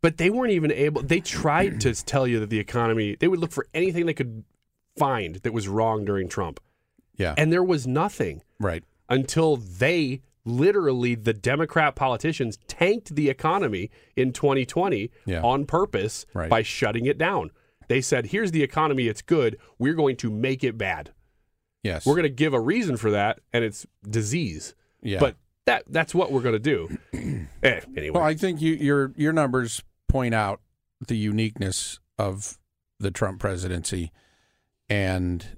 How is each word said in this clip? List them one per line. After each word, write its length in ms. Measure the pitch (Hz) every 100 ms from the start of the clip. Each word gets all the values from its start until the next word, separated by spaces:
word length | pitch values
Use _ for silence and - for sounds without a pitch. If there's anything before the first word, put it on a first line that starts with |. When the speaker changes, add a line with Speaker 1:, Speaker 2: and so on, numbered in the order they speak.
Speaker 1:
But 160 | 170 165
they 120 | 175
weren't 220 | 233 254
even 180 | 185 156
able, 300 | - 147 151
they 180 | 139 170
tried 600 | - - 156 151 196 151
to 120 | 113
<clears throat> 120 | 113 -
tell 220 | 139 127
you 120 | 117
that 100 | 104
the 100 | 107
economy, 560 | 101 120 117 113 107 101
they 120 | 170
would 120 | 185
look 120 | 165
for 160 | - -
anything 320 | 151 185 170 170
they 80 |
could 300 | 151 131 110 - _ _ _ _ -
find 380 | 143 123 90 87
that 160 | 120
was 140 | 113 98
wrong 380 | 104 113 110 101
during 220 | 98 90
Trump. 300 | - 87 - _ _ _ _ _ -
Speaker 2:
Yeah. 180 | 90 78
Speaker 1:
And 140 | 156
there 120 | 175
was 240 | 185 165 127
nothing. 560 | 135 196 - 95 71 _ _
Speaker 2:
Right. 240 | 98 85 _ _ -
Speaker 1:
Until 480 | 127 131 160 160 139
they, 640 | 101 90 131 175 143 123 _ _ 113
literally 680 | 120 165 202 160 131 123 120
the 180 | 110
Democrat 600 | 107 117 139 160 170 151 -
politicians, 640 | 135 117 151 160 123 104 -
tanked 480 | - 175 226 - 147
the 140 | 143
economy 600 | 131 160 190 160 98 101 - _ -
in 180 | 127
twenty 320 | 127 147 135 123
twenty 460 | - 190 117 107 _ -
Speaker 2:
Yeah. 160 | 87
Speaker 1:
on 240 | 117 139 143
purpose 600 | 165 202 107 104 - -
Speaker 2:
Right. 160 | - 82
Speaker 1:
by 120 | 113
shutting 440 | 110 - 117 113 123
it 120 | 135
down. 320 | 165 190 147 _ _ _ -
They 140 | 127
said, 260 | 127 131 110
"Here's 240 | 196 214
the 120 | 160
economy, 440 | 139 - 156 135 117
it's 140 | 107
good, 340 | - 170 120 104 - _
we're 140 | 127 165
going 200 | 143 123
to 120 | 117
make 340 | 107 127 131
it 140 | 131 110
bad." 340 | 95 80 76 - _ _ _ _ _ _
Speaker 2:
Yes. 220 | 107 80 -
Speaker 1:
"We're 100 | 160
gonna 120 | 156
give 240 | 127 156
a 60 | 131
reason 380 | 117 220 202 120
for 120 | 107
that, 280 | 104 101 - _
and 120 | 120
it's 240 | 113 104 - _ 101
disease." 680 | 113 107 156 139 78 - - _ _
Speaker 2:
Yeah. 180 | 113 98
Speaker 1:
But 180 | 139 - _ _ -
that, 180 | - -
that's 260 | 160 160
what 180 | 170 185
we're 100 | 135
gonna 180 | 123 110
do. 380 | 127 120 82 - _
<clears throat> 360 | - - - 78 -
Eh, 160 | 135 101 - -
anyway. 140 | 76
Speaker 2:
Well, 120 | 165
I 120 | 156 156
think 260 | 190 160
you, 120 | 160 160
your, 360 | 143 143 135 127
your 160 | 147
numbers 480 | 160 139 127 117 - - _ -
point 280 | 135 123 113
out 260 | 101 104 _ _ _ _ -
the 120 | 117
uniqueness 840 | 107 104 113 113 95 92 - - _ -
of 400 | 104 95 - - _ _ _ _
the 100 | 98
Trump 300 | 90 101 98
presidency 720 | 104 90 92 90 82 92 82 _ _ _ _ _ _ _ _
and 720 | 104 95 92 90 87 -